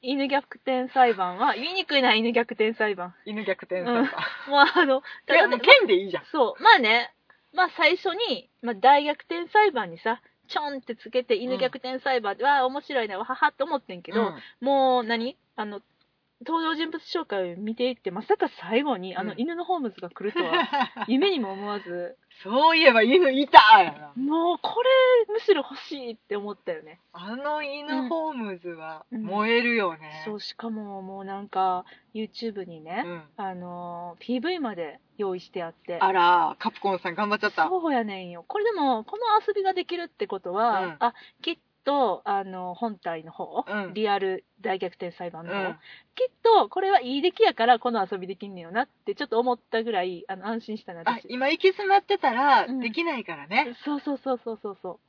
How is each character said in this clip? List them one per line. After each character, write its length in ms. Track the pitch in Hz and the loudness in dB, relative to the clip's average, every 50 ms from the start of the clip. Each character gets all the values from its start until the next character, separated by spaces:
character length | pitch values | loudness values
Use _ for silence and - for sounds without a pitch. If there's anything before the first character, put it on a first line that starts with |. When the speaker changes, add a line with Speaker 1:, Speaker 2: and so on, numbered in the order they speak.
Speaker 1:
犬 280 | - 254 269 277 277 277 | -4 -4 -2 -2 -2 0
逆 320 | 277 277 277 _ - - _ | 0 -2 -2 _ -18 -12 _
転 220 | - 262 254 254 254 | -2 -2 -2 -2 -2
裁 220 | - 269 254 240 226 | 4 4 4 4 4
判 260 | 190 190 180 180 185 | 0 -2 -4 -2 0
は、 160 | 233 285 214 | 0 0 0
言 180 | 214 247 320 359 | -2 -4 -6 -4
い 20 | |
に 100 | 381 359 | -6 -4
く 140 | _ 302 277 | _ 0 2
い 40 | 262 | 4
な、 120 | 247 220 | 4 4
犬 160 | 220 220 233 | 4 2 2
逆 220 | 240 233 233 - 247 | 0 0 -2 -2 -2
転 200 | - 220 214 226 | -2 0 -2 0
裁 200 | - 220 214 202 | -2 -2 -2 -2
判。 220 | 180 175 180 175 _ _ | -4 -8 -12 -12 _ _
Speaker 2:
犬 180 | - 202 214 214 | -12 -10 -8 -4
逆 220 | 190 190 - - | -6 -6 -6 -6
転 200 | _ 180 185 180 | _ -6 -6 -2
裁 80 | 233 240 | -2 0
判。 40 | |
Speaker 1:
う 80 | 233 269 | 2 0
ん。 480 | 262 - - - - - - - - 277 | 0 -2 -6 -8 -8 -8 -12 -8 0 6
も 60 | 285 | 6
う、 60 | 285 311 - | 6 6 8
あ 140 | 330 349 | 4 4
の、 160 | 277 262 262 - - - - _ - | 4 2 0 -2 -8 -18 -18 _ 2
Speaker 2:
い 40 | 277 | 4
や、 160 | 339 370 - | 4 4 4
も 80 | - | 2
う 20 | 233 | 0
剣 300 | 233 - 539 554 440 233 | 8 10 10 10 10 4
で 80 | 208 | 2
い 100 | - 392 | 0 0
い 40 | - 175 | -2 -8
じ 40 | |
ゃ 40 | - | -8
ん。 40 | - | -10
Speaker 1:
そ 280 | - - 320 254 214 185 | -8 -2 0 0 0 0
う。 60 | - 302 | 2 6
ま 140 | 427 466 | 6 8
あ 20 | 370 | 8
ね。 340 | 254 214 220 240 240 - _ _ _ _ _ _ _ _ _ | 6 4 2 2 0 -2 _ _ _ _ _ _ _ _ _
ま 120 | 311 370 | 0 0
あ、 40 | 349 | 0
最 260 | - - 330 302 349 | 0 2 2 2 2
初 180 | 370 - 381 339 | 2 -2 -4 -2
に、 340 | 381 480 427 277 196 - _ _ _ - | -2 -2 -4 -4 -6 -6 _ _ _ -8
ま 80 | 233 | -8
あ、 40 | 233 | -8
大 260 | 190 190 254 285 285 294 | 2 6 6 6 6 4
逆 200 | 294 294 - - | 0 -6 -6 -6
転 260 | _ 339 339 349 330 | _ -8 -8 -8 0
裁 240 | - 427 427 415 320 | 2 2 4 4 2
判 180 | 254 214 175 | -2 -6 -6
に 80 | 165 165 | -10 -8
さ、 240 | - 220 226 240 _ _ _ _ _ | -4 -4 -4 -4 _ _ _ _ _
ち 100 | _ - | _ -8
ょ 140 | - 302 294 | -6 -6 -6
ん 80 | 285 269 | -8 -10
っ 20 | - | -10
て 120 | - 233 | -10 -12
つ 160 | - - 226 | -12 -12 -4
け 140 | - 254 247 | -4 -4 0
て、 100 | _ 240 | _ 0
犬 240 | 196 240 247 254 247 | 0 0 -4 -4 -2
逆 200 | 262 254 - 262 | -2 -4 -4 -6
転 200 | _ 254 262 262 | _ -8 -10 -6
裁 220 | - 277 262 247 | -2 -2 -2 0
判、 160 | 220 208 196 196 | -2 -4 -6 -2
Speaker 2:
う 20 | |
ん。 40 | - | 0
Speaker 1:
わ 140 | 277 285 285 | 2 2 2
あ、 80 | 254 | 2
面 140 | 254 262 285 | 0 -2 -6
白 220 | - - 302 262 226 | -8 -4 -4 -2 -2
い 60 | 208 | -2
な、 100 | 196 185 | -6 -8
わ 60 | 220 | -6
は 100 | - 262 | -8 -4
は 140 | - - 302 | 0 0 0
っ 40 | - | 0
て 120 | _ 269 | _ -4
思 100 | 302 320 | -4 -4
っ 80 | 269 _ | -6 _
て 140 | _ 185 | _ -14
ん 60 | 175 175 | -14 -12
け 100 | - 175 | -6 -2
ど、 80 | 220 | 0
Speaker 2:
う 100 | 220 196 | 0 0
ん。 100 | 160 135 - - - _ | -2 -8 -16 -20 -18 _
Speaker 1:
も 400 | - 262 277 277 269 262 254 247 | -2 0 2 4 4 4 2 2
う 20 | 240 | 0
何？ 340 | 220 233 233 226 247 - _ _ _ _ | 0 -2 -2 -2 -6 -8 _ _ _ _
あ 80 | - 214 | -10 -10
の、 160 | 208 202 202 _ _ _ _ _ _ _ _ _ _ _ _ 240 | -10 -10 -14 _ _ _ _ _ _ _ _ _ _ _ _ -8
登 180 | - 320 330 330 | -4 -2 -2 0
場 120 | 320 330 | -2 -2
人 120 | 302 330 330 | -2 -4 -6
物 140 | 320 330 - | -6 -10 -12
紹 220 | - - 349 - | -6 -6 -6 -6
介 300 | _ 208 196 185 180 175 | _ -4 -4 -4 -4 -6
を 20 | |
見 180 | 175 208 214 226 | -8 -6 -8 -4
て 140 | - 247 254 | -2 -2 -2
い 60 | 254 | -2
っ 20 | _ | _
て、 120 | _ 196 175 | _ -8 -8
ま 100 | 190 220 | -8 -2
さ 140 | - 392 | -2 -2
か 120 | - - - | 0 0 -4
最 360 | - - - 175 214 233 285 | -4 -10 -10 -2 -2 0 0
後 120 | 302 254 | 0 -4
に、 180 | 190 180 190 180 | -4 -4 -8 -8
Speaker 2:
う 20 | |
ん。 20 | 180 | -8
Speaker 1:
あ 60 | 196 | -8
の、 100 | 208 196 | -8 -6
犬 220 | - 240 320 339 | -6 -6 -6 -4
の 80 | 339 349 | -8 -4
ホ 140 | 339 370 339 | -4 -4 -4
ー 20 | |
ム 100 | 277 226 | -4 -6
ズ 100 | - - | -8 -8
が 80 | - 175 | -14 -14
来 140 | - - 185 | -12 -8 -8
る 100 | 202 - | -6 -4
と 120 | 349 349 | -2 -2
は、 600 | 339 330 349 311 - - 285 254 - - 247 214 | 0 0 0 0 0 0 -2 -2 -2 -4 -12 -4
Speaker 2:
<laughs> 20 | - | 0
Speaker 1:
夢 240 | 226 262 330 403 381 | 2 2 2 2 2
に 80 | 302 | 0
も 100 | 233 196 | -2 -4
思 160 | 190 190 202 | -6 -8 -8
わ 140 | 208 208 202 | -6 -6 -8
ず。 360 | 190 175 175 175 175 175 - _ _ _ _ _ - | -8 -8 -8 -8 -8 -10 -12 _ _ _ _ _ -10
Speaker 2:
そ 300 | 185 214 262 302 320 330 | -2 0 4 6 6 6
う 20 | |
い 80 | 320 320 | 8 8
え 80 | 285 233 | 8 8
ば 100 | 226 214 | 8 6
犬 300 | 233 262 370 359 277 262 | 6 6 6 6 6 4
い 160 | 262 285 262 | 2 0 10
た 340 | - 440 - - 403 403 370 | 10 10 12 12 10 10 8
や 80 | 330 | 6
な。 220 | - 147 - - - | 0 -10 -16 -16 -10
Speaker 1:
も 400 | 233 262 277 302 330 339 349 349 | -6 -4 -2 0 0 0 0 0
う、 40 | - _ | -2 _
こ 180 | - - 440 | -8 -4 -2
れ、 80 | 494 508 539 523 523 508 508 480 453 - 415 | 2 4 4 4 6 6 6 4 4 2 -2
む 60 | 453 | -6
し 120 | - - 392 | 2 2 2
ろ 140 | 311 269 - | 2 2 -8
欲 80 | 269 | -12
し 340 | - - - 320 285 254 240 | -18 -14 -12 -12 -10 -10 -10
い 0 | 226 | -12
っ 40 | |
て 200 | 226 _ _ 202 | -12 _ _ -8
思 160 | 208 202 208 202 | -6 -6 -8 -12
っ 40 | |
た 140 | 190 _ - | _ _ -8
よ 140 | 175 156 156 | -8 -8 -10
ね。 160 | 156 160 175 _ _ _ | -18 -20 _ _ _ _
Speaker 2:
あ 220 | 175 180 196 226 | -16 -12 -12 -12
の 300 | 254 277 294 302 302 302 | -8 -6 -4 -4 -4 -4
犬 440 | 285 277 294 294 302 302 262 262 254 | -8 -10 -10 -8 -6 -4 -4 -4 -2
ホ 220 | 330 330 320 311 | -4 -4 -4 -4
ー 20 | 302 | -6
ム 240 | 254 226 202 190 175 | -6 -8 -8 -10 -10
ズ 80 | 170 175 | _ -14
は 360 | 170 160 160 160 160 156 - _ | -14 -12 -14 -14 -14 -16 -16 _
Speaker 1:
う 80 | - 220 | -12 -10
ん。 40 | 220 | -8
う 0 | |
ん。 40 | |
Speaker 2:
燃 300 | 208 196 208 214 220 233 | -6 -4 -2 0 2 2
え 40 | 233 | 2
る 140 | 240 240 233 | 2 0 0
よ 220 | 226 208 180 165 | 0 0 -2 -4
ね。 260 | 156 156 151 151 156 - | -6 -14 -18 -16 -14 -12
Speaker 1:
そ 100 | 220 214 | -10 -10
う、 60 | 208 | -10
し 140 | - - - | -12 -14 -16
か 160 | _ - 233 | _ -10 -10
も、 320 | 220 214 214 202 196 196 190 | -8 -8 -10 -10 -12 -12 -12
も 200 | 185 196 196 196 | -12 -14 -12 -12
う 20 | |
な 160 | 190 196 196 | -10 -10 -10
ん 80 | 202 202 | -12 -8
か、 360 | - 190 190 185 185 180 180 - - - _ _ _ | -4 -2 0 0 0 -2 -6 -10 -20 -20 _ _ _
YouTube 540 | 214 220 208 _ - 233 226 208 208 185 175 | -10 -10 -8 _ -10 -10 -10 -8 -8 -12 -12
に 120 | 170 160 | -14 -18
ね、 220 | 156 160 175 208 269 | -14 -10 -8 -8 -6
Speaker 2:
う 40 | 175 | -8
ん。 200 | 175 170 156 151 _ | -8 -12 -14 _ _
Speaker 1:
あ 160 | - 202 190 185 | -10 -10 -10 -10
の、 600 | 180 180 180 175 175 175 175 175 170 175 175 170 _ | -10 -12 -12 -12 -12 -12 -12 -12 -12 -12 -14 -16 _
ピ 160 | - - 240 | -8 -6 -6
ー 40 | 254 | -4
ブ 120 | 226 330 370 | -2 -4 -4
イ 80 | 359 | -4
ま 160 | 294 240 208 | -6 -8 -6
で 240 | 170 170 151 139 - _ _ _ | -8 -10 -10 -10 -16 _ _ _
用 180 | _ 208 196 185 | _ -6 -6 -4
意 60 | 180 | -6
し 100 | - - | -10 -12
て 140 | _ 185 175 | _ -10 -10
あ 60 | 165 | -10
っ 20 | 170 | -10
て。 260 | _ _ - 175 165 | _ _ -12 -6 -2
Speaker 2:
あ 140 | 175 190 190 | 0 0 2
ら、 420 | 190 175 175 180 175 165 151 156 _ | 4 4 6 6 4 4 0 -2 _
カ 100 | - 220 | -6 -8
プ 100 | - - | -8 -4
コ 120 | - 196 190 | -4 -4 -4
ン 80 | 180 | -2
さ 100 | - 185 | -4 -8
ん 60 | 170 | -6
頑 120 | 156 214 208 | -4 -2 -2
張 60 | 208 | -2
っ 40 | 214 | -2
ち 60 | - | -2
ゃ 20 | 208 | -4
っ 20 | |
た。 160 | - - 160 | 0 0 -2
Speaker 1:
そ 180 | 320 359 370 330 | 0 0 -2 -2
う 80 | 330 285 | 0 0
や 120 | 247 226 | 0 -2
ね 140 | 214 196 190 | -4 -8 -10
ん 120 | 185 180 | -12 -14
よ。 140 | 175 170 170 | -14 -16 -14
こ 120 | _ - 415 | _ -6 -2
れ 60 | 415 | -2
で 60 | 453 | -2
も、 320 | 440 370 294 269 254 220 220 | 0 0 0 0 0 -2 -4
こ 140 | - - 415 | -8 -10 -6
の 60 | 494 466 427 427 415 | -2 2 2 2 2
遊 80 | - 403 | 0 -4
び 120 | 415 381 | -2 0
が 100 | 381 381 | -2 -2
で 100 | 370 349 | -2 -4
き 120 | _ 339 | _ -6
る 80 | 349 339 | -8 -8
っ 40 | 330 | -10
て 200 | _ _ - 190 | _ _ -8 -6
こ 100 | 208 190 | -6 -8
と 140 | _ 180 175 | _ -6 -2
は、 280 | 196 226 240 214 196 190 | 0 0 0 0 0 -2
Speaker 2:
う 40 | 180 | -4
ん。 60 | 160 147 | -4 -2
Speaker 1:
あ、 140 | - 240 - - - - _ _ - | -2 -2 -2 -4 -20 -20 _ _ -10
き 100 | - 339 | -10 -10
っ 60 | _ _ _ _ _ _ | _ _ _ _ _ _
と、 380 | - 285 285 262 220 180 139 _ | -2 0 2 2 0 0 -4 _
あ 200 | 208 202 196 196 | -4 -4 -2 -4
の、 300 | 196 185 185 180 180 180 | -6 -10 -10 -10 -10 -8
本 240 | 175 - 226 214 185 | -6 -6 -8 -8 -8
体 260 | _ 175 165 165 156 | _ -8 -8 -8 -10
の 80 | 165 - | -14 -12
方、 320 | - 185 - 160 - - | -12 -12 -8 -6 -6 -6
Speaker 2:
う 80 | - 196 214 196 180 | -4 -4 -6 -6 -6
ん。 60 | 180 | -6
Speaker 1:
リ 140 | 202 220 208 | -4 0 0
ア 100 | 202 202 | 0 0
ル 260 | 196 190 190 185 - _ _ _ | 0 -2 -4 -6 -8 _ _ _
大 180 | - 220 190 190 | -6 -6 -4 -4
逆 140 | 185 180 - | -4 -8 -8
転 180 | _ - 175 | _ -12 -12
裁 200 | 170 - 185 175 | -10 -10 -12 -12
判 160 | 165 160 165 | -12 -12 -12
の 80 | 170 190 | -8 -6
方、 40 | 202 | -4
Speaker 2:
う 40 | 190 180 | -4 -6
ん。 100 | 170 - _ - - - _ _ _ | -6 -10 _ -20 -20 -20 _ _ _
Speaker 1:
き 100 | - 508 508 | -4 -4 -4
っ 40 | _ _ _ | _ _ _
と、 260 | 453 453 392 262 208 | 6 6 6 6 4
こ 140 | - 370 392 | -2 -4 -2
れ 80 | 381 | 2
は 100 | 403 381 | 2 2
い 180 | - 247 262 285 | 2 0 -4 0
い 40 | 277 | 0
出 100 | 359 359 | -2 2
来 100 | - 440 | 4 4
や 120 | 392 - | 2 4
か 100 | - 220 | 2 4
ら、 140 | 233 254 226 | 4 4 4
こ 120 | - 247 | 4 -2
の 160 | 233 220 190 185 | -2 -2 -2 -2
遊 80 | 214 190 | -4 -8
び 80 | 180 | -8
で 100 | 185 196 | -10 -10
き 100 | _ - 202 | _ -12 -14
ん 60 | 196 | -14
ね 60 | 185 | -14
よ 100 | 170 165 | -16 -8
な 120 | 180 220 262 | -4 -4 -4
っ 60 | _ | _
て、 260 | _ _ _ - 202 | _ _ _ -8 -6
ち 80 | - 294 | -6 -6
ょ 40 | |
っ 20 | 277 | -2
と 120 | - 226 | 0 0
思 140 | 240 254 240 | 2 2 0
っ 40 | 233 | -4
た 240 | _ _ - 226 226 | _ _ -4 -4 -2
ぐ 80 | 233 | 0
ら 120 | 226 190 180 | -2 -2 -2
い、 220 | 185 185 170 - - | -2 -6 -10 -10 -12
あ 80 | 190 | -12
の、 100 | 185 185 | -10 -8
安 160 | 202 226 226 226 | -6 -8 -8 -6
心 140 | - 214 | -8 -12
し 80 | 214 - | -12 -12
た 80 | - 180 | -14 -18
ね、 100 | 170 165 | -4 -2
Speaker 2:
あ、 60 | 226 233 | -2 -2
Speaker 1:
私。 140 | 226 - - | -2 -6 -10
Speaker 2:
今 180 | 233 247 262 277 | -6 -2 0 0
行 100 | 311 349 | 0 4
き 100 | - 381 | 4 2
詰 200 | 381 - 415 392 | 2 2 0 4
ま 100 | 392 403 | 4 2
っ 40 | - | 4
て 160 | - 403 381 | 2 -2 0
た 160 | - 285 233 | 0 0 0
ら、 320 | 240 269 285 269 226 - | 2 4 6 6 6 4
Speaker 1:
う 60 | - 254 | 2 -4
ん。 80 | 262 | -6
Speaker 2:
で 100 | 247 233 | -4 -4
き 140 | 214 - 339 | -4 -4 -4
な 120 | 339 302 | -2 -4
い 80 | 247 208 | -6 -6
か 120 | - 165 | -10 -12
ら 100 | 151 143 | -12 -10
ね。 280 | 151 185 240 302 240 240 - - | -4 0 0 0 0 -4 -10 -8
Speaker 1:
そ 100 | 294 294 | -6 -6
う 60 | 285 | -6
そ 140 | - 294 285 | -4 -6 -6
う 40 | 262 | -6
そ 160 | _ 269 262 | _ -6 -6
う 60 | 233 _ | -6 _
そ 80 | 233 226 | -10 -12
う 60 | 208 _ | -10 _
そ 80 | 214 196 | -12 -12
う 60 | _ _ | _ _
そ 80 | 185 | -14
う。 80 | 175 - _ | -14 -14 _